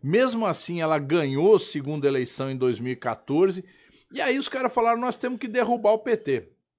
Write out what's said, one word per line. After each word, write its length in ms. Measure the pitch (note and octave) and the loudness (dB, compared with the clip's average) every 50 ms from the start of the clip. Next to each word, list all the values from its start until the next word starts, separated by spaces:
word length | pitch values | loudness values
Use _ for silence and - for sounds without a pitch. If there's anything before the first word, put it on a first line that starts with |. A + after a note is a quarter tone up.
| - | -6
Mesmo 440 | C3+ D#3+ A3 C4 C4 A#3 A3+ A3+ | 0 2 2 2 2 0 -2 -2
assim, 340 | G3 D#3+ - - - E3+ E3+ | -2 -2 -2 -6 -6 -4 -2
ela 180 | E3 D#3 D#3+ D3+ | 0 0 0 0
ganhou 580 | C#3+ C3+ D#3 F3 D#3 C#3 C3+ C#3 D#3 G3 A3 | 0 0 0 0 2 0 0 2 6 6 6
a 40 | G3 | 6
segunda 460 | - - - D3+ C3+ C3+ D3+ D3+ C#3 | 4 0 -6 -6 -6 -4 -6 0 0
eleição 440 | C#3+ C#3 C3+ B2+ A#2 - - C3+ C3+ | 0 0 0 -2 -4 -6 -8 -6 -6
em 60 | C3+ | -4
dois 220 | B2+ B2+ B2+ A#2+ G#2 | 0 0 0 0 0
mil 140 | A#2+ B2+ B2+ | -4 -6 -6
e 40 | |
quatorze, 680 | A#2+ - B2 A2+ - _ - C#3 D#3 F#3 G3 F3+ F#3 F3+ - _ _ _ _ _ _ _ _ - | -4 -4 -6 -6 -6 _ -2 2 2 2 2 2 -2 -10 -14 _ _ _ _ _ _ _ _ -6
e 80 | C4+ | -4
aí 180 | - - B3 C#4 | 0 0 0 0
os 100 | - - | -2 -4
caras 240 | - C4 B3+ B3 - | -4 -2 -4 -2 0
falaram, 280 | B3+ A3+ A#3 A#3 A#3 | 2 2 2 2 2
"Nós 180 | A#3+ B3+ A#3+ - | 0 -4 -4 -4
temos 200 | - B3 B3+ A#3 | -4 -6 -4 -4
que 100 | - A3+ | -8 -4
derrubar 440 | G#3+ B3 A#3+ G#3+ A#3+ A#3+ A3 G#3 G#3+ | -2 0 0 0 0 2 4 2 2
o 60 | A3 | 2
P 180 | A3 - A#3 | 2 0 -2
T." 320 | A3 - C#3+ C3+ A#2 - - _ _ _ _ _ | -2 0 0 -2 -2 -2 -6 _ _ _ _ _